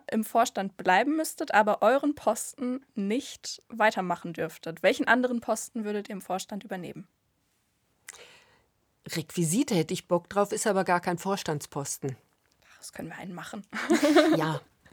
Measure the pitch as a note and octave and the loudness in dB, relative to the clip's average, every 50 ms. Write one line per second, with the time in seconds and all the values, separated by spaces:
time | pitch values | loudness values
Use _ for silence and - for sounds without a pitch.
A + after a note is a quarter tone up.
0 | - - - A3 A3 - - A#3 A#3+ - - - G3 G3 - - F3+ F#3 F3+ G3 | -4 -2 -2 -2 -2 0 2 2 2 2 0 -4 -6 -6 -8 -2 2 4 4 6
1 | B3 C#4+ D#4 D#4 D#4+ - - - D#4+ - - G3+ G#3+ G#3 G3+ - G#3 G#3+ B3+ C#4+ | 4 4 2 0 -2 -4 -4 -6 -6 2 4 4 4 4 2 4 4 4 4 4
2 | - D4 D4 - - G#3+ A3+ - - - - - B3+ B3 B3+ C4 - _ _ G#3+ | 2 0 -2 0 0 0 0 0 -4 -8 -8 -8 -6 -6 -6 -6 -8 _ _ -4
3 | G3 G3 A3 C#4 - - - - - - - - _ _ A#3+ A3+ G#3 - - G3+ | -2 -2 -2 -2 -4 -6 -14 -14 -14 -14 -14 -14 _ _ -2 2 2 2 2 2
4 | F#3 F3+ F3 - - F3 E3 - E3 D#3+ - - - E3 E3 - - F#3+ C4 - | -2 -2 -4 -4 -6 -10 -6 -6 -6 -6 -8 -10 -12 -12 -10 0 2 2 2 2
5 | D4 - A3+ B3+ B3 B3 B3 A#3 - - A3 A3+ - - - A#3 G#3 G#3 G#3 G#3 | 2 2 4 2 2 0 -2 -4 -4 -4 -4 -4 -6 -8 -10 -8 -6 -6 -6 -6
6 | G3+ - G#3+ F#3 - - F#3 F#3+ - - G#3+ G3 - G#3 G3 F#3 E3+ C#3 - D#3 | -6 -8 -10 -12 -6 -6 -6 -6 -6 -8 -10 -12 -10 -10 -10 -10 -10 -10 -12 -14
7 | - - _ _ _ _ _ _ _ _ _ _ _ _ _ _ _ _ _ _ | -16 -18 _ _ _ _ _ _ _ _ _ _ _ _ _ _ _ _ _ _
8 | _ - - - - - - - _ _ _ _ _ _ _ _ _ _ _ _ | _ -20 -20 -20 -20 -20 -20 -20 _ _ _ _ _ _ _ _ _ _ _ _
9 | _ - - E3+ D3+ - - F#3 E3+ D3+ E3+ A#3+ C#4+ - A3 E3+ D#3 - F#3 - | _ -8 -6 -6 -6 -4 -2 0 0 2 2 0 2 2 2 2 2 0 -2 -6
10 | - _ F3+ F3 F3 _ - G3+ G3+ G3+ - G#3+ - A3+ G3 F#3+ F3+ F#3 F3+ F3 | -2 _ 0 0 0 _ 2 2 2 2 0 0 0 2 2 2 4 4 2 2
11 | - F#3+ F3 E3+ - F#3+ G3+ F#3+ - - D3+ C#3+ - - - D3 C#3 - - - | 2 0 -2 -2 -2 -2 -4 -2 -2 -4 -4 -4 -6 -8 -8 -8 -6 -6 -8 -6
12 | - C3+ B2+ - _ _ _ _ _ _ _ _ _ _ - - - - - - | -6 -8 -8 -8 _ _ _ _ _ _ _ _ _ _ -20 -20 -20 -16 -14 -12
13 | - D#3+ - - F3 F#3 F3+ E3+ D#3+ - - G#3 - - - G#3+ - - E4 D4+ | -12 -12 -12 -12 -12 -12 -12 -12 -12 -12 -12 -14 -14 -10 -8 -8 0 0 2 4
14 | - D4+ D4 E4 D4+ E4 - D#3+ D#3 D#3+ D3+ C#3+ - _ _ _ _ _ | 4 6 6 6 6 6 4 2 2 0 -2 -4 -8 _ _ _ _ _